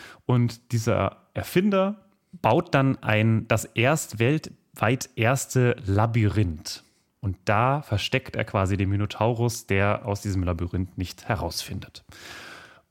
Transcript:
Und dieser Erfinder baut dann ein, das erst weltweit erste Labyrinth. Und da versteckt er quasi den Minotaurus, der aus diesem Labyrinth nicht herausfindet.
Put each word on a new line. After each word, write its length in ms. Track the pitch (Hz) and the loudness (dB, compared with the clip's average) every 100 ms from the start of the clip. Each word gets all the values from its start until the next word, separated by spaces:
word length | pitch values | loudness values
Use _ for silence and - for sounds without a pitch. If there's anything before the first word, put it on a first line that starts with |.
| - - | -20 -10
Und 480 | - 123 120 - - | 0 2 2 -2 -4
dieser 540 | 117 110 98 98 - _ | -2 0 2 0 -4 _
Erfinder 720 | - - 180 208 190 190 208 _ _ _ | -10 -2 0 2 2 0 -2 _ _ _
baut 420 | - 110 135 170 | -2 2 2 2
dann 220 | 143 135 - | 2 2 2
ein, 440 | - 107 113 110 113 | 2 2 4 2 2
das 160 | 113 - | 0 0
erst 520 | - 123 156 - 107 | 0 2 2 -2 0
weltweit 880 | 117 156 - - _ - 107 131 - - | 0 0 -4 -16 _ -2 0 0 -4 0
erste 600 | 110 135 - 127 123 - | 2 0 0 2 2 2
Labyrinth. 1000 | 95 98 113 113 104 92 95 78 - - - _ _ _ | 0 2 2 2 2 2 0 -2 -10 -14 -16 _ _ _
Und 160 | 98 87 | -8 -4
da 380 | - 104 123 143 | 0 2 2 0
versteckt 520 | - 104 - 131 - | -2 -2 -2 -4 -4
er 100 | - 110 | -6 -2
quasi 320 | 104 92 98 | 0 0 0
den 100 | 98 | 0
Minotaurus, 800 | 101 104 - 110 117 120 113 - | 0 -2 0 0 2 -2 -2 -2
der 400 | 98 101 104 107 | 0 2 0 -2
aus 160 | 101 | -4
diesem 200 | 104 95 | -2 -2
Labyrinth 540 | 90 85 87 90 92 - | -2 -2 -4 -4 -4 -6
nicht 320 | 92 - - | -8 -8 -6
herausfindet. 720 | 85 82 - - 98 - - - - - - - - - - _ | -4 -4 -8 -8 -10 -12 -18 -20 -20 -18 -18 -18 -20 -20 -20 _